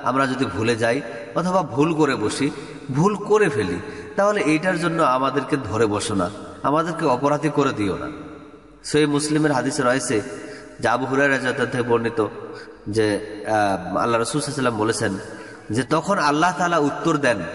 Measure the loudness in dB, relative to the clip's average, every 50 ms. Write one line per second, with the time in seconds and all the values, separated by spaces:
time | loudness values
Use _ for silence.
0 | -2 0 2 2 2 2 2 0 -2 -2 -2 -2 0 0 2 2 2 2 0 0
1 | -2 -6 -10 -12 -12 -6 -4 -2 -2 2 2 2 0 0 2 2 2 2 4 2
2 | 2 2 2 0 0 -2 0 0 -2 -2 -2 -6 -12 -14 -14 -14 -10 -4 0 2
3 | 2 2 2 0 0 4 4 6 6 4 2 0 -2 -2 -2 -6 -6 -10 -12 -14
4 | -14 -8 -2 2 2 2 4 2 2 2 2 2 2 0 0 0 0 -2 2 2
5 | 2 4 4 2 2 2 0 -2 -2 0 -2 -2 -2 -2 0 2 2 2 2 0
6 | -2 -2 0 0 -2 -2 -4 -8 -14 -14 -16 -4 -2 0 2 2 0 0 -2 0
7 | 2 2 2 2 2 0 0 2 0 0 2 2 2 2 2 0 -2 -2 -2 -4
8 | -6 -8 -10 -10 -14 -14 -16 -18 -18 -20 -20 -20 -20 -20 -20 -18 -10 0 2 2
9 | 4 4 2 0 0 0 0 2 2 2 2 2 0 -2 -2 0 2 2 2 2
10 | 0 0 -2 -2 -2 -4 -10 -12 -12 -14 -16 -16 -18 -18 -14 -2 0 0 0 2
11 | 0 0 2 2 4 4 2 2 0 -2 -2 0 -2 -2 0 -2 0 2 2 2
12 | 2 0 0 0 -2 -2 -2 -10 -14 -12 -14 -14 -16 -18 -20 -14 -10 -4 0 2
13 | 2 2 2 0 -4 -6 -12 -10 -4 -2 0 2 2 2 0 -2 -4 -4 -2 0
14 | 0 2 2 0 0 0 -2 -4 -4 -2 -4 0 0 0 0 0 0 0 0 0
15 | -2 -2 -2 -4 -8 -12 -14 -14 -16 -16 -18 -18 -10 -4 -2 -2 0 2 0 0
16 | 2 2 0 2 2 2 4 4 4 2 2 2 0 2 2 2 2 2 0 0
17 | 0 0 2 2 4 2 2 2 -2 -8 -8